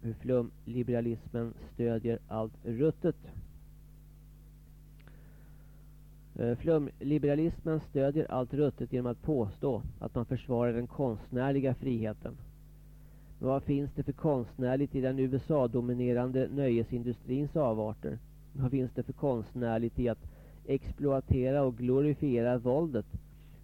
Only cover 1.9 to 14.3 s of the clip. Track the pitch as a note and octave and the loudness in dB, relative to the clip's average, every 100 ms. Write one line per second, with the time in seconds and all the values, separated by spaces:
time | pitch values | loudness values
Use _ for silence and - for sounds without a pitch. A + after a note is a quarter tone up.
1.9 | A2+ A#2 A2+ - A2 A2 - - A#2 D#3 | 2 0 -4 -4 -4 -4 -6 -6 2 2
2.9 | - F3 - - - - - - - - | 2 -2 -2 -10 -14 -14 -16 -18 -20 -20
3.9 | - - - - - - - - - - | -20 -20 -20 -20 -20 -20 -20 -20 -20 -20
4.9 | - - - - - - - - - - | -20 -20 -20 -20 -20 -20 -20 -20 -20 -20
5.9 | - - - - - A#2 A#2+ D#3+ D#3+ C#3+ | -20 -20 -20 -14 -2 0 0 4 2 2
6.9 | - C3 D3+ C#3+ C#3+ E3 - E3 D#3+ - | -4 0 2 4 4 2 0 -2 -2 0
7.9 | C#3+ C#3 D3 - B2+ B2 C3+ D3 - A#2+ | 2 2 2 0 0 0 2 2 2 -4
8.9 | B2+ B2 A#2 - D3 G#2+ - C#3 A2+ - | -2 -2 -2 0 2 0 0 0 0 -4
9.9 | - A2+ - A#2 B2+ - A#2 A#2+ A#2 A#2+ | -8 -6 -4 -2 -4 0 2 2 2 -4
10.9 | - C3+ G#2+ - B2 C3+ C#3 C3 B2 C3+ | -2 -2 -2 -4 -2 2 2 2 0 0
11.9 | A#2+ A2 G#2+ - B2+ - - - - - | 0 -2 -4 -10 -12 -16 -18 -20 -20 -20
12.9 | - - - - - B2+ C3+ C3+ C#3+ C#3+ | -20 -20 -20 -20 -6 0 0 2 0 0
13.9 | - C#3+ C#3 D#3+ | -4 -4 0 2